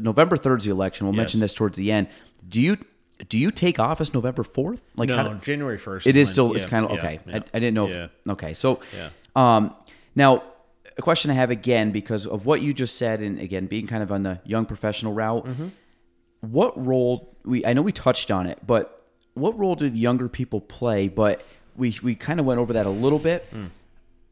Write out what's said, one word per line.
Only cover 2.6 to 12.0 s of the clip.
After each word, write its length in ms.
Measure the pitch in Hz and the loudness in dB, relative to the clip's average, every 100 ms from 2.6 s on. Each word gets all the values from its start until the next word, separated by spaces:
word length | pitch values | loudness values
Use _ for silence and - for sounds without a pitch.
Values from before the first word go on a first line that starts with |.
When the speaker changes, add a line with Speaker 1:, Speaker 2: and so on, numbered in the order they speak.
Speaker 1:
you, 180 | 156 208 - _ _ - - | 2 2 -4 _ _ -18 -4
do 100 | 110 | 0
you 140 | 156 | 0
take 260 | - 175 165 | 0 0 2
office 340 | 117 160 151 | 0 0 -2
November 300 | 127 123 131 | -2 -2 -4
fourth? 400 | - - 160 240 - - | -4 -4 -4 -6 -10 -4
Like, 120 | 123 | -2
Speaker 2:
No, 60 | 127 | 0
Speaker 1:
how 120 | 107 | -2
do 100 | 104 | -6
Speaker 2:
January 400 | 139 147 139 104 | -6 -4 -4 -6
first 260 | - 95 | -8 0
Speaker 1:
It 120 | 131 135 | 6 6
is 100 | 131 | 6
Speaker 2:
when, 60 | |
Speaker 1:
still, 160 | 139 120 | 4 4
Speaker 2:
yeah, 60 | 104 | 2
Speaker 1:
it's 100 | 92 | 0
kind 180 | 113 | 0
of, 60 | 110 | 0
Speaker 2:
yeah, 80 | 85 | -2
Speaker 1:
okay. 220 | 82 80 | -4 -8
Speaker 2:
yeah. 120 | 90 107 | -10 -10
Speaker 1:
I, 0 | |
I 240 | - 113 | -6 -2
didn't 140 | 120 | 0
know 120 | 110 98 | 0 0
if, 60 | |
Speaker 2:
Yeah. 400 | 87 85 - 104 | -4 -10 -10 -8
Speaker 1:
okay. 200 | 95 78 | -8 -8
So, 260 | 78 131 - - | -2 0 0 -4
Speaker 2:
Yeah. 180 | 98 80 - _ 131 | -14 -14 -16 _ 4
Speaker 1:
um, 360 | 123 110 104 - - - _ 143 | 6 6 2 -4 -20 -20 _ 4
now, 260 | 139 127 - - _ _ - - | 6 4 0 -18 _ _ -16 -4
a 40 | |
question 280 | 170 165 147 | 0 0 0
I 40 | |
have 160 | 131 123 | 2 0
again, 400 | 113 123 117 107 | 0 0 2 2
because 340 | 104 | -2